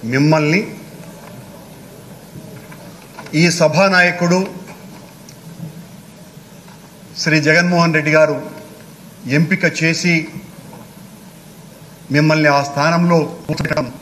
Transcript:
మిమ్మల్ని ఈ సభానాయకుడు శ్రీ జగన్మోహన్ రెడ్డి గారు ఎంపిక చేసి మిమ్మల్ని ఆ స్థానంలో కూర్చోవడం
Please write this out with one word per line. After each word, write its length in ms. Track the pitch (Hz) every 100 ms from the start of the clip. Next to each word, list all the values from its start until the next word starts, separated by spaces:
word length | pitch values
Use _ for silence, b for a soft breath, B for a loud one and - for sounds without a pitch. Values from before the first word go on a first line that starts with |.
మిమ్మల్ని 600 | 113 131 147 156 151 170 - - - - - - - - - - - - - - - - - - - - - - - - - - -
ఈ 160 | 147 170
సభానాయకుడు 960 | 165 156 151 196 180 175 170 175 180 190 - - - - - - - - - - - 160 - - - - - - - - - - - - - - -
శ్రీ 220 | - 156
జగన్మోహన్ 540 | 147 160 175 175 170
రెడ్డి 160 | 156 151
గారు 320 | 156 156 139 - - - - - - - - 123
ఎంపిక 560 | 139 160 190 175 -
చేసి 460 | 160 165 180 170 156 - - - - - - - - - - - - - - - - - -
మిమ్మల్ని 360 | 139 156 156 151
ఆ 140 | 143
స్థానంలో 560 | 139 - 147 170 175 170
కూర్చోవడం 760 | 151 - - 147 147 156 127 120